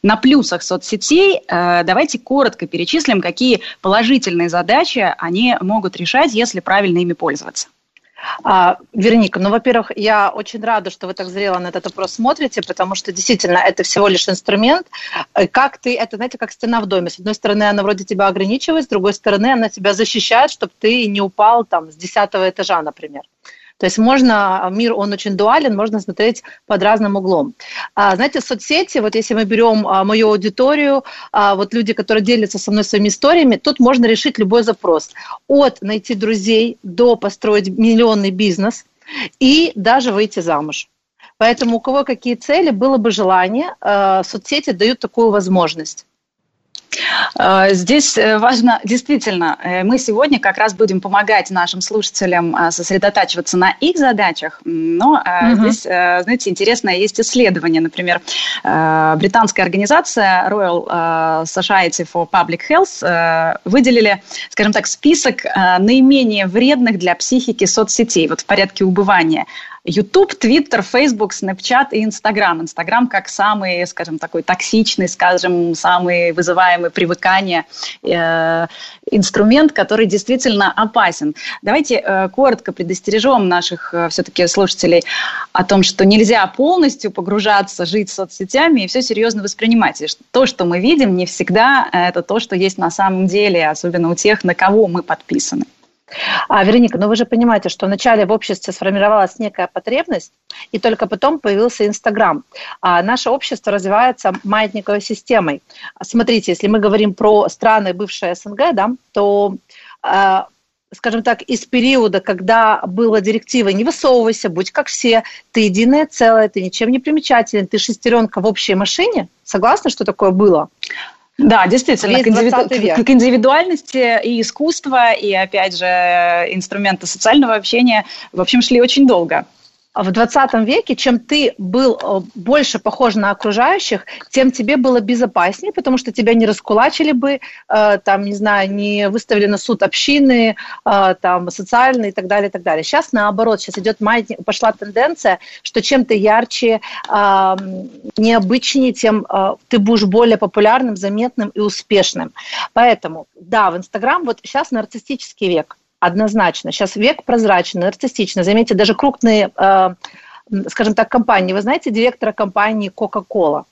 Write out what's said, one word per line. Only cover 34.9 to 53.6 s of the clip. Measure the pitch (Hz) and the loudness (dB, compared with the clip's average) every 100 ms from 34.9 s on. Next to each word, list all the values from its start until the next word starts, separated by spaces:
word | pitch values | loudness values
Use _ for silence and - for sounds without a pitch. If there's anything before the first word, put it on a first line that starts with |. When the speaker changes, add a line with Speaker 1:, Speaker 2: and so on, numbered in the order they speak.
| 160 - - - - - | 0 -2 -20 -18 -18 0
Speaker 2:
От | 285 269 254 | 4 4 0
найти | 196 214 - | -6 -6 -6
друзей | 214 214 220 196 220 233 - | -4 -2 -2 2 2 0 -4
до | 196 175 240 226 | -10 0 2 2
построить | 202 - 214 208 190 | -2 -4 0 0 0
миллионный | 185 226 226 233 214 196 | 0 4 4 4 2 -2
бизнес | 185 208 180 202 - _ _ - - 220 _ | 0 -2 0 -4 -4 _ _ -16 -10 -10 _
и | 262 302 339 | 2 4 2
даже | 214 196 262 247 | 0 2 2 2
выйти | 202 214 - | 0 -2 -2
замуж. | 170 151 151 - - _ _ _ - _ | -2 -2 -4 -10 -14 _ _ _ -20 _
Поэтому | 220 240 240 233 | 0 2 -2 -2
у | |
кого | 269 269 | 0 -2
какие | 269 240 247 240 | -2 -4 -4 -6
цели, | - 302 330 | -2 0 2
было | 202 262 262 | 2 2 2
бы | 220 | 0
желание, | 196 190 185 185 233 349 - | 0 2 2 2 -2 -6 -6
э, | - 202 190 190 | -2 0 2 0
соцсети | 185 208 - 285 302 | -2 -10 -6 -4 -4
дают | 180 214 254 | 0 0 0
такую | 220 - 226 | -4 0 2
возможность. | 202 185 185 165 160 151 - _ _ _ _ _ _ _ - _ - - - - - | 2 0 0 0 -4 -12 -16 _ _ _ _ _ _ _ -20 _ -8 -4 -4 -4 -2
Speaker 1:
Э, | 185 190 196 | 0 4 2
здесь, | 190 180 294 277 220 | 2 2 2 2 0
э, | 214 214 | 0 2
важно, | 233 247 240 226 | 2 2 2 2
действительно, | 202 247 - 285 220 180 165 - | -2 -4 -2 -2 -2 -2 -2 -4
э, | 175 180 | -4 -2
мы | 190 262 | 0 0
сегодня | 262 214 294 269 | -2 0 0 2
как | 196 190 | 0 0
раз | 214 | -2
будем | 185 214 190 | 2 0 0
помогать | 190 202 208 208 180 | 0 0 2 0 0
нашим | 190 170 185 | -2 -2 -4
слушателям, | - 214 196 - 190 175 170 160 | -4 -4 -4 -4 -2 0 0 -2
э, | 170 | -2
сосредотачиваться | 165 170 196 202 202 185 175 165 | -2 -4 0 0 0 -2 -4 -2
на | 180 | 0